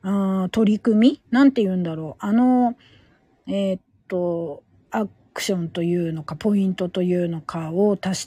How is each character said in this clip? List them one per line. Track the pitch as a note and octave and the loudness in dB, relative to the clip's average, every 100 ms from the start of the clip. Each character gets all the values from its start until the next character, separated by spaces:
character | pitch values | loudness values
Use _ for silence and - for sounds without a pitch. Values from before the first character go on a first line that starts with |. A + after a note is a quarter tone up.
あ | F#3+ G3 G3 F#3+ F#3 | -4 -2 0 0 -2
ー、 | |
取 | - G#3+ | 2 2
り | G#3+ | 2
組 | A#3 G#3+ B3 D4 | 2 4 4 2
み、 | - | 0
な | A#3+ | 4
ん | C#4 | 4
て | C4 | 4
言 | G3 | 0
う | F#3 | 0
ん | |
だ | E3+ D#3+ | -4 -6
ろ | D#3 - | -10 -8
う。 | G#3 | 0
あ | |
の、 | A3+ B3+ B3+ A#3+ B3 _ _ _ _ _ _ - | 2 4 4 2 -2 _ _ _ _ _ _ -6
え | G3 G3 | -2 -2
ー | F#3 _ _ - | -4 _ _ -8
と、 | F#3 F3 E3+ E3 C#3+ - _ _ | -4 -2 -4 -6 -10 -18 _ _
ア | A3+ G#3 _ _ | -4 -4 _ _
ク | - | -8
シ | - | -4
ョ | F#3+ | -4
ン | E3+ | -4
と | F3 | -4
い | E3+ F3 | -2 0
う | E3+ | -2
の | D#3+ | -6
か、 | D3+ D#3 | -8 -4
ポ | G#3+ G3+ | 0 2
イ | F#3+ | 0
ン | |
ト | F3+ F3+ | -2 -4
と | F#3 | -2
い | F3+ F3+ | 0 0
う | F3 | -2
の | E3 | -6
か | D3+ E3+ D#3+ | -8 -8 -4
を | F3 G#3 G3 | 0 2 0
足 | F#3+ | -4
し | F#3 | -6